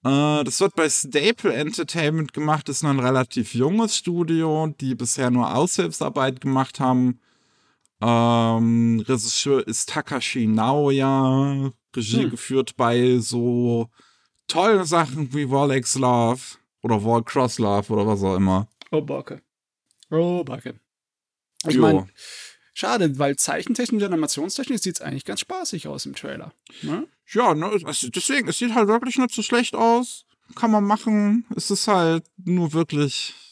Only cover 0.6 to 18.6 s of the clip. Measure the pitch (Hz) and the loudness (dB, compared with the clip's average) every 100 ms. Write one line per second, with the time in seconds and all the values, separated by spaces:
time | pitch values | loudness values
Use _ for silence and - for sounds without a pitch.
0.6 | 196 - 156 - 143 143 165 240 196 123 | 0 2 0 0 0 0 2 2 0 0
1.6 | 151 - 156 170 151 160 147 - 151 151 | -4 -4 -6 -2 0 0 -4 -4 -2 -2
2.6 | - 135 151 135 127 135 127 - 107 117 | -2 -4 0 2 2 2 0 -2 -4 0
3.6 | 135 208 226 - - 175 165 160 160 156 | 2 2 0 -2 -2 -2 0 0 2 0
4.6 | 156 147 135 123 120 - 127 123 101 110 | -2 -4 -4 -4 -4 -2 2 2 2 0
5.6 | 175 - 175 - - - 131 127 139 131 | 0 0 -2 -2 -4 0 -2 -2 -2 0
6.6 | 131 - 131 127 127 120 _ _ _ _ | -2 -2 0 4 2 0 _ _ _ _
7.6 | _ _ _ _ 113 117 117 120 113 113 | _ _ _ _ 2 4 4 4 2 2
8.6 | 117 117 117 113 107 127 - - 143 135 | 2 4 4 2 0 -2 -2 -4 0 0
9.6 | - 113 - 151 - 135 - - 110 110 | 0 -6 -4 -6 -4 -6 -4 0 2 2
10.6 | 113 147 143 135 135 135 131 135 139 139 | 2 2 2 2 2 2 4 2 2 -2
11.6 | 135 - _ - 107 120 - 117 - 131 | -4 -8 _ -6 -2 0 0 -4 -2 0
12.6 | 123 - 117 120 123 123 110 120 120 120 | 0 -2 0 4 4 2 0 -2 0 0
13.6 | 120 117 117 _ _ _ _ _ - 156 | 2 0 -2 _ _ _ _ _ -4 0
14.6 | 202 202 170 170 147 143 135 147 139 139 | 4 4 2 0 0 -4 -4 -4 -2 0
15.6 | 143 135 123 131 127 120 117 127 - - | 2 0 -2 0 2 4 2 0 -8 -20
16.6 | _ _ 120 107 107 117 113 143 127 - | _ _ -2 0 2 0 0 0 0 0
17.6 | 107 101 101 104 104 101 98 92 95 92 | 0 0 0 0 0 0 0 2 2 2